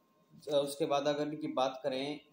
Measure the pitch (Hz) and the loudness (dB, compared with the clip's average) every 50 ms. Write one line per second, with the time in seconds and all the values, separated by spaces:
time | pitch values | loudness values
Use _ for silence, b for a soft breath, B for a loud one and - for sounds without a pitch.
0 | _ _ _ _ _ _ 151 - - 143 151 143 143 139 - - 160 139 143 143 | _ _ _ _ _ _ -20 -16 -6 2 2 2 4 2 0 -2 0 2 2 2
1 | 139 147 147 143 147 147 156 151 156 139 123 127 131 135 135 - - 139 127 131 | 2 2 2 2 0 -2 -4 -4 -6 -2 0 2 2 0 0 -2 -4 -2 -2 -2
2 | 135 143 151 143 - _ | -4 -4 -6 -8 -12 _